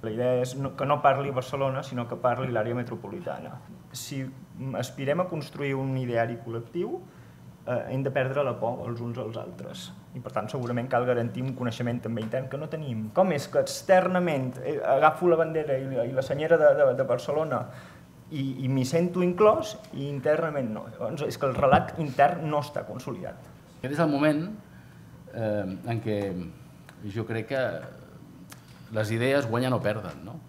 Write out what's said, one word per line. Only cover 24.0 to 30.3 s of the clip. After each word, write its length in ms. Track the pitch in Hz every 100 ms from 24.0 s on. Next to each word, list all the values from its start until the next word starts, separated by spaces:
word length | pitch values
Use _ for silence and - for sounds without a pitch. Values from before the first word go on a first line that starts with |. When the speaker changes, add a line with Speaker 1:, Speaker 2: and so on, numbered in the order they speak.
Speaker 2:
el 60 | 156
moment, 320 | 139 151 147 180 220 - - - - - - -
eh, 300 | 117 110 104 95 92 113
en 140 | 113
què 140 | 110 104 98 90 85 - - - - - 104
jo 100 | 104
crec 240 | 110 113 110
que 140 | 135 120 82 - - - - - - - - - - -
les 180 | 110 107
idees 340 | 113 127 139 123
guanyen 240 | 117 127
o 80 | 117
perden, 420 | 104 110 92 78
no? 100 | 98